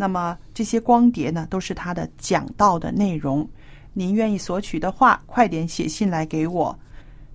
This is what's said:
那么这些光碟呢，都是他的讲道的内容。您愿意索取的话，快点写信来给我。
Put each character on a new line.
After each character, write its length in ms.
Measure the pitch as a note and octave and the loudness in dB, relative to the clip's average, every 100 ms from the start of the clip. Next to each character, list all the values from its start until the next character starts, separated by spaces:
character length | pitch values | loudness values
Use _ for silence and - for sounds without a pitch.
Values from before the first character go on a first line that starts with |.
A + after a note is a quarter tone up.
那 60 | G3 | -2
么 320 | F#3 F3 E3+ - | -2 -4 -6 -12
这 80 | - | -6
些 180 | A3 A3+ | 0 0
光 300 | A3+ A#3 A#3+ | 4 6 6
碟 180 | A#3+ B2+ | 4 -4
呢， 160 | E3 - | -4 -4
都 80 | F#3+ | -6
是 160 | - | -6
他 180 | F3+ F3 | -8 -6
的 160 | F3 D#3+ - | -6 -8 -8
讲 320 | - E3 - - | -2 -2 -2 2
道 220 | G#3 E3+ | 4 4
的 140 | D#3+ | -2
内 240 | F3 G3+ D#3 | 0 0 0
容。 280 | C#3+ C#3+ D#3 - - - - | -2 -2 -4 -10 -20 -20 -10
您 220 | F#3+ F#3 | -4 0
愿 180 | G#3+ A3 | 0 2
意 60 | G3 | 0
索 220 | - F3+ | -2 -4
取 180 | - E3 | -4 -4
的 140 | F#3 | -4
话， 280 | - B3 - - | 4 4 4 0
快 220 | - B3 | 2 2
点 180 | D#3+ E3 | 2 -4
写 220 | - D#3+ | -4 -4
信 200 | - G3+ | 0 0
来 160 | D#3+ | 0
给 220 | D#3+ D#3 D#3+ | -2 -2 -2
我。 320 | F3 - - - - - - - | 0 -2 -4 -16 -20 -20 -20 -20